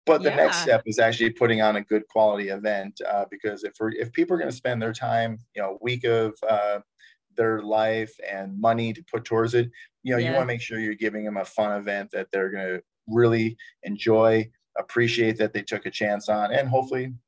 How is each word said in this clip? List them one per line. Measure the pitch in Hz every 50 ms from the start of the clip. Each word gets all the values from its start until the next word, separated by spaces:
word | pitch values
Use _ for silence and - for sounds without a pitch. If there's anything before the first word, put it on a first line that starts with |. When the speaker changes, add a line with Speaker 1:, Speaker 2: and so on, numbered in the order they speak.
| -
Speaker 1:
But | 156 156 - -
the | 147
next | 214 - 156 - - 170
Speaker 2:
Yeah. |
Speaker 1:
step | 170 135 117 110 -
is | 113 107 120
actually | 113 113 117 117 117 113
putting | 117 - 123 117 113 110
on | 110 107 104
a | 104
good | 101 - 107 107 - _
quality | - 110 110 107 104 101 101 98
event, | 98 101 104 107 104 98 95 101 - - 95 92
uh, | 104 101 98 -
because | 101 98 - 107 104 98
if | 104 98 - -
we're, | 110 110
if | 110 - 120 117
people | - 160 175 175 185
are | 165
gonna | 156 131
spend | 120 - - 127 123 113
their | 110 113
time, | 110 - 123 117 117 117 113 113 110 113 - _ -
you | 107
know, | 101 98 98
a | -
week | 113 120 123 120 123
of, | 117 113 113 113 107 107 - - 110
uh, | 110 104 104 104 104 101 - _ _ _ - - _ _ _ _ -
their | - 113 113 110 107
life | 104 104 107 107 110 110 110 113 110 107 - - 98 98
and | 101 98 98 98 98 101
money | 110 113 117 117 117 113
to | 107 - -
put | - - 113 113
towards | - 117 113 113 117 123
it, | 120 120 120 - - - _ _ _
you | - 127
know, | 123 120
you | 117
Speaker 2:
Yeah. | 127 127
Speaker 1:
wanna | 135 127
make | 123 120 113
sure | - - 113 110
you're | 110 107 104
giving | 101 110 107 104 107 107
them | 107 104
a | 98 92
fun | - - 110 107 104 101 101
event | 101 104 101 101 98 -
that | - 98 95 -
they're | - 98 95 95
gonna | 101 98 95 92 90 90 - _ _ _ _
really | 110 110 117 120 113 113 113 113 113 113 _ - - _ _ -
enjoy, | 101 104 104 - 113 110 110 110 110 110 110 107 110 _ _ _ _ -
appreciate | 98 - - - 120 120 117 117 117 113 110 110 113
that | 110 104
they | - 104
took | 98 - 110 101 -
a | 98
chance | - - 107 104 104 101 - -
on, | 107 104 104 104
and | 123 139 135 127
hopefully, | 131 131 131 - 135 127 127 131 127 120 _